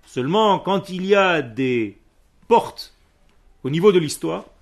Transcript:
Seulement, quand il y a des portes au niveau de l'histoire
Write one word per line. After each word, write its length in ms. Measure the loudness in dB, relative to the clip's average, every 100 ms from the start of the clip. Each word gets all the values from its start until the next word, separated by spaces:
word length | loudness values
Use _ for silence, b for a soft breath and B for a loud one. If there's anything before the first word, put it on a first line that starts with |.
| _
Seulement, 540 | -8 -2 0 2 0
quand 300 | 0 -4 -4
il 180 | -8 0
y 80 | 2
a 260 | 2 0
des 560 | -4 -4 -2 -2 -4 -10 _ _ _ _ _
portes 460 | 0 0 -16 -20 _ _ _ _ _ _ _
au 80 | -6
niveau 200 | 2 4
de 60 | 4
l'histoire 480 | 0 -6 -8 -8 -10 _